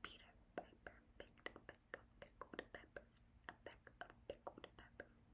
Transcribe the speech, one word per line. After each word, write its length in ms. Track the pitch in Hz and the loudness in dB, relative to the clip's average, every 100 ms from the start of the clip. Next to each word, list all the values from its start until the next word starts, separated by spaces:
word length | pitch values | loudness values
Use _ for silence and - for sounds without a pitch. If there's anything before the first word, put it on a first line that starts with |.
Peter 280 | - - - - - | 4 2 -6 -10 2
Piper 380 | - - - - - - - | 2 2 -2 -4 -4 -10 -4
picked 320 | - - - | -4 2 2
a 100 | - | 2
peck 320 | - - - - | -2 -4 0 0
of 80 | - - | 0 -4
pickled 420 | - - - - - | -6 0 2 4 4
peppers, 480 | - - - - - - - - | 0 0 -2 0 -4 -4 -2 0
a 40 | - | 2
peck 180 | - - - - | 0 -2 -6 0
of 60 | - - - | 0 0 2
pickled 400 | - - - - - | 4 4 2 -2 -2
peppers. 500 | - - - - - | -6 -2 -2 -2 -12